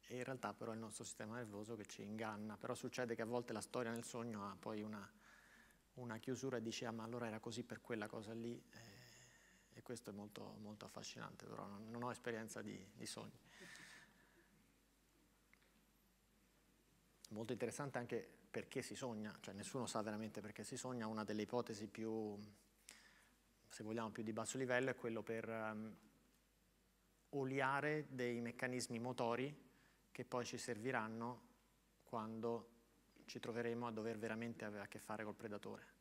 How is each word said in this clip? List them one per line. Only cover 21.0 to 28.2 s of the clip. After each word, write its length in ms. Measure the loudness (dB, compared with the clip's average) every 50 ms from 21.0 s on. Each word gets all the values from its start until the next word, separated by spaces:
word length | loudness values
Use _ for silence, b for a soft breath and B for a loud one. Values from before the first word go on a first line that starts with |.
| 0
Una 180 | 2 2 0 2
delle 180 | 2 2 2
ipotesi 460 | 2 4 4 4 4 2 -2 -4 -4 -4
più, 500 | -2 -2 0 2 2 2 2 0 -2 -4 -8 -10 -12 -18 -20 -20 -20 B B B B B B B B B B B B B -20 -20 -20 -20 -20 -16
se 140 | -8 -4
vogliamo, 280 | -2 0 2 2 2 0
più 120 | 0 0
di 100 | 0 2
basso 240 | 2 2 2 2 2
livello 320 | 2 4 8 8 8 8 6
è 40 | 2
quello 280 | 2 0 0 0 0
per, 240 | 0 0 0 0 0
ehm, 500 | 0 0 0 0 0 0 -2 -4 -6 -8 -12 -16 -20 -20 -20 -20 -20 -20 -20 -20 -20 -20 -20 -20 -20 _ -20 -20 -20 -20 -20 -20 -20 -20 -20 -14 _
oliare 760 | 2 2 4 4 6 6 6 8 8 6 6 6 4 4 2 0
dei 320 | 0 2